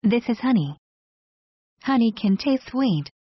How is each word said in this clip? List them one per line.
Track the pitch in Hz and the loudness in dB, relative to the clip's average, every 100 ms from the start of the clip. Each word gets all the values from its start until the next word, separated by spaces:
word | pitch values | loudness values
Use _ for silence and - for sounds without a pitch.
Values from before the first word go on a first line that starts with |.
This | 214 240 240 | 0 0 -2
is | 226 | -4
honey. | 254 247 143 143 _ _ _ _ _ _ _ _ _ _ | 0 0 0 -8 _ _ _ _ _ _ _ _ _ _
Honey | - 269 233 | -2 2 2
can | 214 208 196 | 2 0 0
taste | - 262 - | 2 -2 -2
sweet. | 254 262 160 143 _ | -2 0 0 -4 _